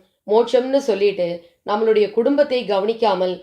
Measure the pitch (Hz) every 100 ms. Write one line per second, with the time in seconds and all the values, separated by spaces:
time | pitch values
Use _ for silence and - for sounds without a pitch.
0 | _ _ 185 220 233 247 262 277 277 196
1 | 202 185 170 170 - _ - 214 226 214
2 | 202 226 247 285 285 254 196 196 208 226
3 | 220 185 185 175